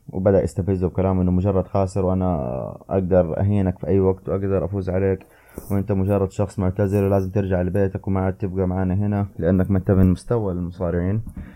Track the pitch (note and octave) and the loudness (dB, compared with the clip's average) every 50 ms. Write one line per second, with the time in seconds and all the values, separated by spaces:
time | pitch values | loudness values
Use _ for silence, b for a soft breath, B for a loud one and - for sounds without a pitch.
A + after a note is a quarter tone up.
0 | _ - - F#2+ F#2 G#2 G2 F#2 - - - - F2+ G2+ G2 F2+ F2+ E2+ - - | _ -10 -8 0 2 4 4 4 2 2 -2 -2 -2 0 0 0 0 -2 0 0
1 | F#2 F#2+ F#2+ F#2 F2+ F2+ F2+ F2+ F#2 G#2 F#2+ F#2 F2+ - - G2 G2 F#2 - G2+ | 0 0 2 2 2 2 2 2 2 2 0 0 -2 -2 -2 -2 -2 0 -2 -2
2 | F#2 F2+ F#2 F#2 F#2 F2+ F2 D#2 C2 A#1+ B1+ C2 A1 G1+ - - - - - F#2+ | -2 0 0 0 0 0 -2 -2 -4 -4 -6 -6 -8 -10 -12 -14 -8 -4 -2 -2
3 | F#2+ E2+ F#2 F2+ F2 D#2+ D2+ - G2+ G2+ G#2 G2+ F#2+ F#2 F#2 - - D2 F#2 G2 | 0 2 4 4 4 2 0 -2 0 0 2 2 0 0 -2 -2 -2 0 2 2
4 | F#2+ F#2+ F#2+ F#2+ - - F2 G2 G2 G2 G2 F#2 D2 F2+ G2+ G2 F#2 F#2 F2+ F#2+ | 4 2 0 -2 -4 -4 -4 -4 -2 -2 -2 -2 -2 -2 -4 -4 -4 -2 -2 0
5 | G2 F#2+ F#2+ F2+ - B B B B B B B - - G2 G2 G2 - G2+ F#2+ | 0 0 0 -2 -6 B B B B B B B -8 -4 -4 -4 -2 -2 -2 0
6 | F#2+ G2 G2+ G2 F#2+ F#2 - - G#2 F#2+ - - F#2+ F#2 F#2 - G#2 G2 G2 G#2 | 0 0 2 0 0 -2 -2 -4 -4 -4 -2 -2 -2 -2 0 0 0 0 2 2
7 | G2 G2 G2 G2 F#2+ F#2 F#2 G#2 G2 F#2 F#2+ F2+ F2+ F#2 F2 G2+ G2 F#2+ - F#2 | 2 2 2 0 0 0 -2 -2 0 0 0 0 0 0 0 0 0 0 -2 -4
8 | - G2+ F#2+ F#2+ F#2 F#2+ F#2+ - G#2+ F#2+ F2+ F#2+ F#2 F#2 F2+ F#2+ F#2+ F#2 F2+ G2+ | -4 -2 -2 0 0 -2 -2 -4 -6 -4 -2 -2 -2 0 0 0 0 0 0 0
9 | G#2 G#2 G#2 G2+ G2+ G2+ - - D#2+ E2+ F#2+ F#2 F2+ F#2 G2 F#2 F2+ - G2 F#2+ | 0 0 0 0 -2 -4 -4 -2 2 2 4 4 4 2 2 0 2 4 4 6
10 | F#2 F#2 F2+ - - - B2 A#2 G#2+ F#2+ F2 F2+ F2+ F2 F2 - F#2 E2+ F2 F2 | 6 6 4 2 -2 -2 -2 -2 -2 -2 -4 -4 -6 -6 -6 -4 -4 -2 -2 0
11 | F2 F#2 G2+ A2+ A2+ - B B B B B | 0 0 -2 -2 -4 -6 B B B B B